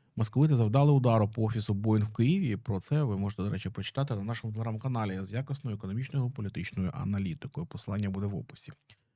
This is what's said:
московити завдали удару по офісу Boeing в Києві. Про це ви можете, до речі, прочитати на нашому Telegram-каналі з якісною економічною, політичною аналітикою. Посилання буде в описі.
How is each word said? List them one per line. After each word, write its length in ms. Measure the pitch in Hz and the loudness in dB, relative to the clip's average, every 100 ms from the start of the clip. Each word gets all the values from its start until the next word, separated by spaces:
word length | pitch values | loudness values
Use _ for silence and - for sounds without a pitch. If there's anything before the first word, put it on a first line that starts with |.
| _ | _
московити 400 | - 110 127 156 | -2 0 4 6
завдали 360 | 123 107 135 147 | 6 6 6 6
удару 380 | 139 123 113 104 | 6 6 4 4
по 140 | 110 | 2
офісу 300 | 110 110 107 | 0 0 0
Boeing 300 | 98 110 110 | 0 4 4
в 100 | 107 | 2
Києві. 440 | - 127 196 139 98 | 2 4 4 0 -2
Про 220 | - 95 | -2 -4
це 240 | - 151 | 0 0
ви 140 | 131 98 | 2 0
можете, 260 | 101 98 | -2 -2
до 60 | 101 | -4
речі, 200 | 95 95 | -2 -6
прочитати 460 | - - - 139 | -6 -6 -4 -2
на 80 | 104 | -2
нашому 300 | 104 113 110 | -4 -4 -4
Telegram-каналі 720 | 110 113 107 131 120 101 95 | -4 -4 -4 -4 -2 -2 -4
з 100 | 95 | -6
якісною 440 | 117 139 139 120 101 | -6 -6 -6 -6 -6
економічною, 520 | 95 110 131 139 123 | -6 -6 -4 -2 -2
політичною 640 | 117 101 85 90 - 92 | -4 -6 -6 -6 -2 -4
аналітикою. 720 | - 98 101 95 78 - 151 170 | -2 -4 -2 -2 -6 -10 -10 -8
Посилання 420 | - - 104 101 | -8 -6 -4 -2
буде 160 | 98 | -2
в 100 | 101 | -4
описі. 360 | 98 - - - - _ _ _ | -6 -8 -12 -14 -16 _ _ _